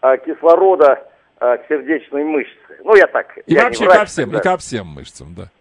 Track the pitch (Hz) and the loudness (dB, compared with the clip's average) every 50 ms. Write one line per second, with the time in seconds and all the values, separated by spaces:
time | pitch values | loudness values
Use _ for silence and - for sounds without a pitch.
0 | - 131 135 127 - - 156 - - 165 170 175 190 190 185 151 151 139 131 - | 2 0 0 0 -4 -10 -12 -2 2 4 4 4 4 2 4 4 4 4 4 2
1 | - - _ _ _ _ _ _ 120 123 120 117 - - 156 147 131 131 160 143 | -4 -20 _ _ _ _ _ _ -2 -2 -2 -2 -4 -6 -8 -6 -4 -6 -6 -6
2 | 110 - - 143 151 156 156 147 123 - - _ _ _ - _ - 170 214 202 | -6 -8 -8 -6 -6 -4 -4 -4 -6 -6 -14 _ _ _ -20 _ -4 2 4 4
3 | 175 - - 120 - _ - - - - 165 151 240 247 - - 233 185 185 170 | 4 4 0 -6 -8 _ -16 -20 -6 -2 0 0 0 0 -2 -2 2 4 4 4
4 | 208 - - - 143 - - 107 131 185 185 175 - - 131 110 95 82 76 69 | 2 0 -6 -8 -8 -6 -4 -4 -2 -2 -4 -4 -6 -10 -10 -10 -10 -12 -16 -18
5 | - - _ - 65 73 85 87 95 92 _ _ | -20 -20 _ -20 -20 -20 -20 -20 -20 -20 _ _